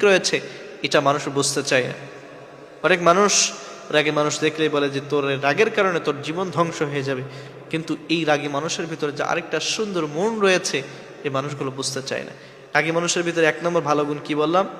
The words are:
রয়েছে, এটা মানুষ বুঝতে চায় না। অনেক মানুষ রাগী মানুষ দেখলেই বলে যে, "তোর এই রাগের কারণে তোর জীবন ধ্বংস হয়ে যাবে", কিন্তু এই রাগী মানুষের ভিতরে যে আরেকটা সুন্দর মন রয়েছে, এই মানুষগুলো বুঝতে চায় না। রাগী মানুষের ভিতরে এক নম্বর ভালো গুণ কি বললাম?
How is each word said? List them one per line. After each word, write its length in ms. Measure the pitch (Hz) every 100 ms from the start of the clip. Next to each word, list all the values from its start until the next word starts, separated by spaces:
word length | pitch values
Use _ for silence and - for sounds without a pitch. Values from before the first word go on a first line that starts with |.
রয়েছে, 340 | 208 185 - 143 - - - -
এটা 160 | 147 160
মানুষ 220 | 139 147 147
বুঝতে 320 | 139 139 -
চায় 220 | 135 135 127
না। 80 | 139 - - - - - - - -
অনেক 160 | 156 180
মানুষ 300 | 170 175 208 - - - - - -
রাগী 200 | 147 151
মানুষ 220 | 147 151 143
দেখলেই 320 | 151 147 156 143
বলে 120 | 143
যে, 120 | 139 139
"তোর 140 | 147 139
এই 80 | 135
রাগের 280 | 139 143 220
কারণে 280 | 214 190 170
তোর 160 | 135 143
জীবন 240 | 135 160 190
ধ্বংস 260 | 147 170 160
হয়ে 220 | 147 143
যাবে", 200 | 135 131 135 - - - -
কিন্তু 220 | 160 160 147 -
এই 120 | 165 151
রাগী 240 | 147 143
মানুষের 360 | 143 160 - 170
ভিতরে 260 | 160 151
যে 120 | 139
আরেকটা 340 | - 160 170 156 -
সুন্দর 380 | - 220 180 156
মন 240 | 147 208 226
রয়েছে, 380 | 196 185 175 151 139 - - -
এই 80 | 147
মানুষগুলো 380 | 135 143 139 139
বুঝতে 300 | 131 131 -
চায় 220 | 131 123
না। 100 | 139 - - - -
রাগী 180 | 147 156
মানুষের 320 | 165 175 180
ভিতরে 220 | 170 165 160
এক 100 | 160
নম্বর 200 | 170 170
ভালো 200 | 147 147 147
গুণ 140 | 147
কি 120 | - 147
বললাম? 320 | 151 175 202 -